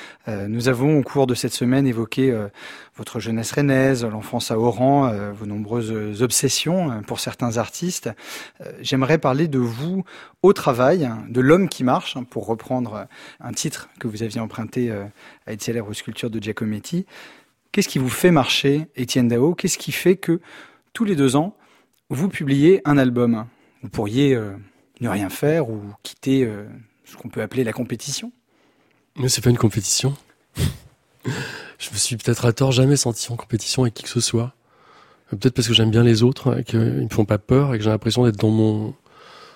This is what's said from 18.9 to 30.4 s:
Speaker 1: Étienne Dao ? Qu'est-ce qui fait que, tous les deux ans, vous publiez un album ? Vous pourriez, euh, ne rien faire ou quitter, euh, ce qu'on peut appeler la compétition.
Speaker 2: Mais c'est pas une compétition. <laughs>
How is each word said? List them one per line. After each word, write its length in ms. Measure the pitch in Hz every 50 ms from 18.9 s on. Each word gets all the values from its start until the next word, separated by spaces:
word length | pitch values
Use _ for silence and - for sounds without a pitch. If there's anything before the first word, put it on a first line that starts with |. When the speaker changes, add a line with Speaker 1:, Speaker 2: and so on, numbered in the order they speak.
| _
Speaker 1:
Étienne 320 | 131 123 - - 135 123
Dao ? 280 | 117 120 117 131 165 175
Qu'est-ce 240 | - - 185 - -
qui 120 | - -
fait 260 | - - - 175 190
que, 220 | - - - 165 180 - - - - - - _ _ _ _ _
tous 100 | - 233
les 120 | 202 185
deux 200 | 139 139 131 117
ans, 220 | 143 160 208 - _ _ _ _ _ _ _ _ _ _ _
vous 180 | 135 127 180 196
publiez 540 | - - 156 135 139 139 143 170 190 190 -
un 140 | 147 143 143
album ? 480 | 131 127 120 123 120 117 117 107 110 - _ _ _ _ _ _
Vous 80 | - 104
pourriez, 460 | - - 110 104 110 135 143 139 131
euh, 160 | 117 107 101 98 101 101 - _ _ _ _ _ _
ne 80 | 120 117
rien 180 | 95 101 98
faire 440 | 95 - - 147 147 156 165 143 113
ou 100 | 113 104 104 101 101 - -
quitter, 420 | - - _ - 135 135 135 127
euh, 180 | 113 107 101 104 110 110 110 117 _ _ _ _
ce 120 | - -
qu'on 140 | - - 98
peut 120 | - 123
appeler 220 | 110 104 - 131 127
la 100 | 113 107
compétition. 580 | - 123 110 123 113 - 143 139 - - 247 - _ _ _ _ _ _ _ _ _ _ _ _ _ _ _ _
Speaker 2:
Mais 120 | - 123
c'est 140 | 127 - -
pas 80 | - 123
une 80 | 120
compétition. 580 | - - 107 - 110 95 - - - - 135 139 - _ _ _
<laughs> 880 | _